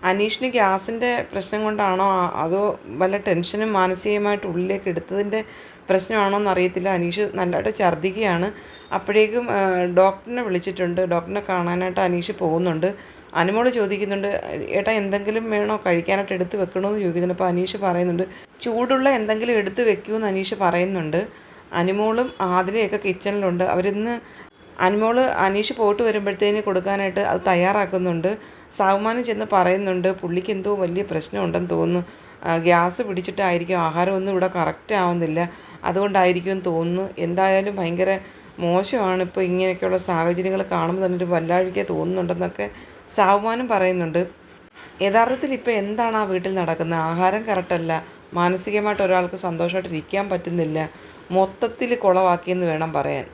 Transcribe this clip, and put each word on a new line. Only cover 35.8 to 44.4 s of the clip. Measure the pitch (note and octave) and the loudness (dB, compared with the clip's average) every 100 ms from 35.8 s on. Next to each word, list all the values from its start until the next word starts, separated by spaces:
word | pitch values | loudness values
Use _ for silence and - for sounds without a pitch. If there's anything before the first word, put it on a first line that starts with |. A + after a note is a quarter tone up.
അതുകൊണ്ടായിരിക്കുമെന്ന് | - F3+ G3+ G3 F3+ F3+ F3 F#3+ | -2 0 2 4 4 2 -2 -2
തോന്നുന്നു. | F#3 E3 E3 F3+ F#3+ - | -2 -2 0 -2 -4 -4
എന്തായാലും | E3+ F3 F#3+ F#3+ G3+ G3 | -4 2 4 2 0 -4
ഭയങ്കര | E3+ F3 F#3+ F#3+ - - - - | -4 0 0 0 -4 -20 -20 -4
മോശമാണ് | E3+ F3 G3 B3+ G3 F#3 | 0 2 2 0 0 0
ഇപ്പോൾ | F3+ F#3+ | -2 -2
ഇങ്ങനെയൊക്കെയുള്ള | F#3 F3+ F#3 F3+ F#3+ F#3 | 0 0 0 0 -2 -2
സാഹചര്യങ്ങൾ | F3+ E3+ E3 F3 F#3 F#3+ F#3+ | 0 0 0 0 -2 -2 -2
കാണുമ്പോൾ | F3 E3 F#3 | 0 0 0
തന്നെ | F#3 F3+ | 0 0
ഒരു | |
വല്ലാഴിക | F3 F3 E3 F3+ F#3 F#3+ | 0 0 2 0 0 -2
തോന്നുന്നുണ്ടെന്നൊക്കെ | G3 D#3+ D#3+ F#3 F3 F3 F3+ - G3+ - - - - - | -4 -2 -2 -2 -2 -2 -4 -4 -8 -8 -20 -20 -8 2
സാവുമാനം | F#3+ G3+ A3 A#3 B3+ | 4 4 2 -2 0
പറയുന്നുണ്ട്. | G#3 F#3 F3+ E3 D#3+ F3+ - | 2 2 2 0 0 -2 -8